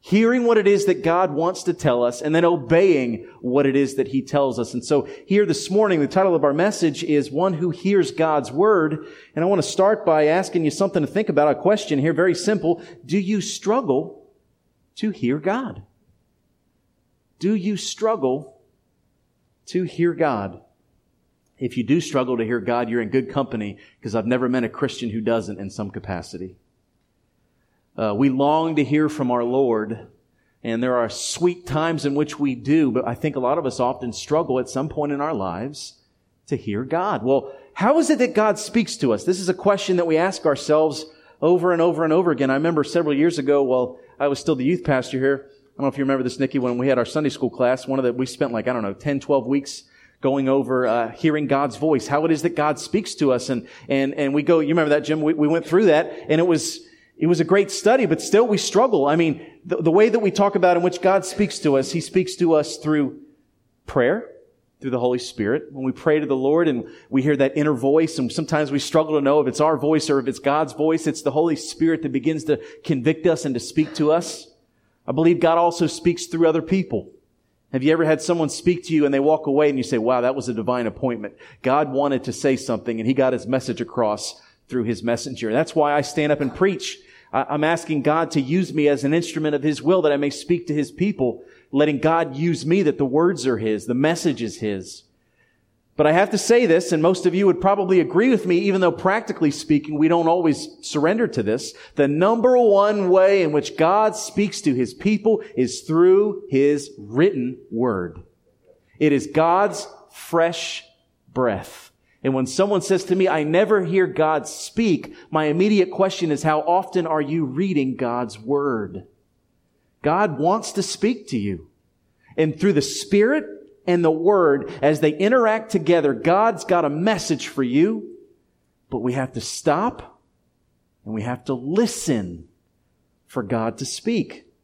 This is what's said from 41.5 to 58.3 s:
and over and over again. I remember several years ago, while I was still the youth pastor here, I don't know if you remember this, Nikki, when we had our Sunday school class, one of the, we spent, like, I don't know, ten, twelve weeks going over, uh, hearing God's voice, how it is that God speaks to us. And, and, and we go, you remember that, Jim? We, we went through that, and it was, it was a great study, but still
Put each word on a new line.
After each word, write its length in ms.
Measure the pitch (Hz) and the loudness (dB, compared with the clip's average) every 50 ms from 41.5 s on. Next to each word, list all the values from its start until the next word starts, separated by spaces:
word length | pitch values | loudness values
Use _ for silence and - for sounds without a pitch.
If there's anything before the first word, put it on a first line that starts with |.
| 175 180 165 180 | 2 4 2 2
and 120 | 175 170 165 | 2 2 2
over 200 | 175 160 151 165 | 2 2 0 0
and 120 | 160 156 | 2 2
over 160 | 170 185 175 | 2 2 2
again. 180 | 156 120 139 131 | 2 2 0 0
I 60 | 131 | 0
remember 280 | 139 151 165 170 151 143 | 0 0 0 0 0 -2
several 320 | 147 - 170 170 151 147 | 0 0 0 0 2 2
years 240 | 139 151 170 170 - | 2 2 2 2 0
ago, 240 | 135 135 143 143 139 | 0 2 2 4 4
while 360 | 127 127 127 127 123 127 - - _ - _ | 2 2 0 0 -2 -6 -14 -20 _ -8 _
I 100 | 139 143 | -2 -2
was 100 | 143 135 | -2 -2
still 180 | - - 156 | -2 -2 -2
the 80 | 131 127 | 0 0
youth 200 | 139 180 175 180 | 0 0 0 0
pastor 340 | - 139 131 123 - - 131 | 0 -2 -2 -2 -4 -6 -2
here, 320 | 131 135 139 135 - - | 0 0 0 -2 -4 -16
I 20 | _ _ _ _ _ | _ _ _ _ _
don't 80 | - 139 | -4 -4
know 40 | 135 | -4
if 100 | 131 139 | -2 -2
you 60 | 139 | -2
remember 180 | 135 139 135 127 | 0 0 0 -2
this, 160 | 123 120 - | -4 -4 -4
Nikki, 180 | 135 131 - 143 | -4 -2 -2 -2
when 200 | 123 127 123 120 | -2 -2 -2 -2
we 100 | 127 139 | 0 0
had 80 | 131 | 2
our 80 | 120 117 | 0 0
Sunday 240 | - - 156 156 139 | -2 -2 -2 -2 -2
school 220 | - - - 117 | -4 -2 -4 -6
class, 360 | - - 123 123 127 127 - | -2 0 0 0 0 0 -2
one 120 | - 135 135 | -4 -4 -2
of 80 | 131 | 0
the, 80 | 123 120 | -2 -2
we 100 | 123 131 | -2 -4
spent, 300 | 131 - - 120 113 120 | -6 -4 -4 -4 -4 -2
like, 140 | 110 104 123 | -4 -4 -2
I 40 | 127 | -4
don't 100 | 120 107 | -4 -4
know, 120 | 98 98 | -6 -8
ten, 260 | - - 147 143 139 | -6 -4 -4 -4 -4
twelve 260 | - - 147 135 120 | 0 0 0 0 0
weeks 380 | 120 139 143 139 - - - - _ _ _ _ _ _ _ - | 0 -2 -2 -2 -6 -16 -18 -18 _ _ _ _ _ _ _ -2
going 260 | 135 135 139 135 131 | -2 0 0 0 0
over, 380 | 135 139 135 117 131 127 127 | 0 0 0 0 -2 0 0
uh, 240 | 120 110 120 117 110 | 0 0 0 -2 -4
hearing 360 | 110 - - 160 147 151 151 | -6 -2 0 0 0 0 0
God's 300 | 131 139 139 143 143 113 | 0 0 0 0 -2 -4
voice, 300 | - 151 160 156 135 - | -2 0 2 2 0 0
how 180 | - 139 151 156 | 0 -2 0 2
it 60 | 165 | 2
is 100 | 165 151 | 0 0
that 160 | - 170 170 | 0 -4 -2
God 220 | - 147 151 151 139 | 0 -2 -2 -2 -4
speaks 360 | - - - 202 - - - | -6 -4 -4 -4 -4 -4 -4
to 160 | - 151 139 127 | -2 0 2 2
us. 180 | 123 123 - | 0 0 -4
And, 180 | 131 117 - - - - - | -6 -6 -6 -10 -20 -20 -8
and, 280 | - 139 139 139 135 143 | -4 -2 0 0 -2 -2
and 180 | - 147 139 139 | -2 -2 0 0
we 100 | 151 147 | 0 2
go, 180 | 151 170 165 | 4 4 4
you 80 | 156 143 | 4 2
remember 200 | 160 170 160 147 | 0 0 2 2
that, 140 | 147 151 151 | 2 0 2
Jim? 160 | - 156 156 | 0 -2 0
We, 140 | 151 151 160 | 0 0 0
we 120 | 151 151 | 2 2
went 200 | 151 165 165 165 | 2 2 0 -2
through 180 | - 165 185 226 | 2 2 4 6
that, 240 | 190 151 151 170 - - - - | 6 4 4 2 0 -6 -14 -2
and 140 | - 156 160 | 0 2 2
it 60 | 170 | 4
was, 400 | 180 165 151 - - - - - - _ _ _ _ _ - | 2 2 0 0 -6 -10 -12 -16 -20 _ _ _ _ _ -2
it 80 | 156 | 0
was 140 | 160 175 156 | 0 2 2
a 40 | 165 | 2
great 260 | - 185 202 202 196 | 2 4 2 2 0
study, 360 | - - - 208 240 269 240 | -4 -2 2 2 4 4 4
but 140 | 165 165 156 | 2 0 -2
still 280 | - - | -2 2